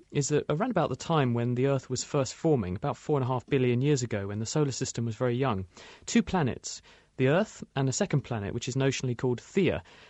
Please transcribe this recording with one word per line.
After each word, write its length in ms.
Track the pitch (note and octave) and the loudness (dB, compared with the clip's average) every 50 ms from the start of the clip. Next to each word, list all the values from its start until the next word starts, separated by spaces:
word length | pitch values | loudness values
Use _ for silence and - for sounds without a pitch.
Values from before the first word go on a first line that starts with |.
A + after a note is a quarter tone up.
| - _ | -18 _
is 180 | - C#3+ C#3 - | -2 -2 0 2
that 160 | D3 C#3+ - - | 2 0 2 0
around 220 | D3 D3+ A3 C4 | 0 0 0 0
about 180 | A#3 F3+ D3 - | 0 0 0 0
the 80 | B2+ | -2
time 380 | - - - E3 D#3 C3+ B2 A#2 | -4 -2 0 2 2 4 4 2
when 200 | A#2+ A#2+ B2 A#2+ | 2 0 0 0
the 120 | B2 C3 | 2 2
Earth 220 | C#3 C#3 C3 - - | 2 2 0 -2 -4
was 140 | C3 - - | -6 -6 -4
first 320 | - - D3 C3 - - | -2 -2 0 0 -2 -4
forming, 400 | - - E3 D3+ B2+ G2 F2+ F2+ | -2 2 2 2 2 2 -2 -4
about 220 | F2+ - C#3+ - | -4 -4 -4 -4
four 220 | - - - D3+ C#3 | -4 -4 -2 0 0
and 60 | B2+ | 0
a 40 | B2 | 0
half 180 | C3 - - | -2 -2 -2
billion 340 | - D3 C3+ B2+ B2 A#2+ A#2+ | 0 0 2 2 2 2 2
years 220 | C3+ D3 D3+ B2+ B2 | 2 2 2 2 0
ago, 240 | A2+ A2+ G2+ G2 | -2 -2 -4 -4
when 140 | G2 G2+ G#2+ | -4 -4 -6
the 60 | A2+ | -6
solar 260 | A2 - D#3 D3+ C#3 A#2+ | -2 0 0 0 0 0
system 320 | - C3+ - - - A#2 | -2 -6 -4 -4 -4 -4
was 100 | A#2 A2 | -4 -2
very 220 | - C3 B2 A#2+ | -2 0 0 0
young, 300 | B2 C3+ C3 G#2+ F#2+ F#2 - _ - - - - - - | 0 0 0 0 -2 -4 -8 _ -18 -20 -20 -20 -16 -8
two 160 | - - A#3 A3 | 0 2 2 2
planets, 600 | - - F#3 - A#2+ E2+ - - - - - - - - - _ _ _ | 2 2 2 2 0 -2 -4 -8 -12 -14 -14 -16 -20 -20 -20 _ _ _
the 100 | - C3 | 0 2
Earth 380 | C3 D3 F3+ A3 - - - - - _ | 4 4 2 2 0 -4 -12 -18 -8 _
and 140 | C#3 C3+ C3+ | -2 0 0
a 40 | B2 | 0
second 280 | - G3+ - - C#3 | 0 0 0 0 0
planet, 340 | - - A#2+ A2 G2+ F#2+ - | 0 -2 -4 -4 -4 -4 -4
which 140 | A#2 - - | -4 -6 -4
is 80 | A#2+ | -2
notionally 420 | C3+ C3+ C#3 C3 - - B2+ A#2+ - | 0 2 2 0 0 -2 -4 -2 0
called 220 | - B2+ B2 A#2 | 0 0 0 -2
Theia, 400 | - - - G3 F3+ B2 E2 D#2 - - - - - - | -4 -4 0 2 2 2 2 0 -4 -10 -18 -20 -20 -20